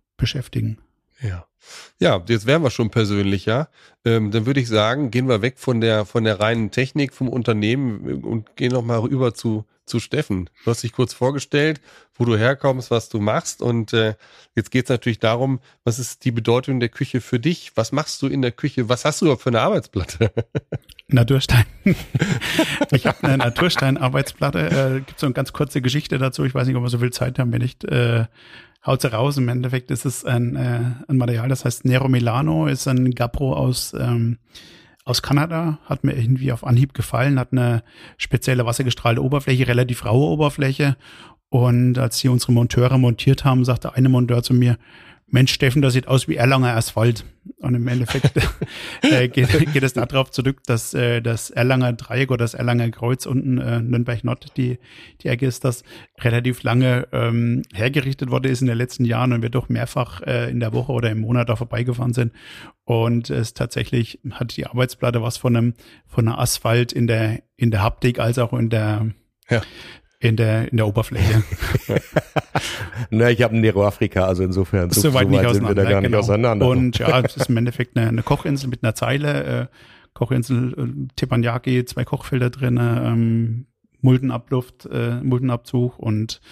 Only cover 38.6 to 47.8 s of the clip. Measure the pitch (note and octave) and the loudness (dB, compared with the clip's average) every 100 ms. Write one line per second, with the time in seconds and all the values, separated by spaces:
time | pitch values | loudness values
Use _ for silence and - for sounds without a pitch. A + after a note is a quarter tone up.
38.6 | A#2 A#2 C3 - A#2+ A#2 C3+ C#3+ C3+ B2+ | 0 0 -2 0 0 0 0 0 0 2
39.6 | B2 A#2+ B2+ B2 A2 A#2 D3+ D3+ D3+ D3 | 2 2 2 -2 0 2 2 2 0 0
40.6 | C3+ C3+ C#3+ C3+ - - - _ _ B2 | -2 0 0 0 -6 -20 -20 _ _ 2
41.6 | B2 A#2+ B2 B2 A#2+ - B2+ B2 - A#2+ | 4 4 4 2 0 0 2 2 4 2
42.6 | A#2 - B2 C3 B2 A#2 - C3+ C#3+ B2+ | 4 2 4 4 2 2 2 2 4 2
43.6 | B2+ A#2+ - - C3 B2+ A#2+ A#2+ - B2 | 2 0 -2 2 4 4 4 0 2 4
44.6 | B2 A#2 - - - - _ - C3 - | 4 2 -4 -20 -20 -20 _ 2 2 2
45.6 | C3+ C3+ C#3 B2 B2 C3 - - B2 C3+ | 2 4 2 2 2 0 0 0 2 4
46.6 | B2+ A#2 - - A#2 A2+ - - - - | 4 2 0 2 2 0 -6 -20 -20 -8
47.6 | - B2 | -2 -2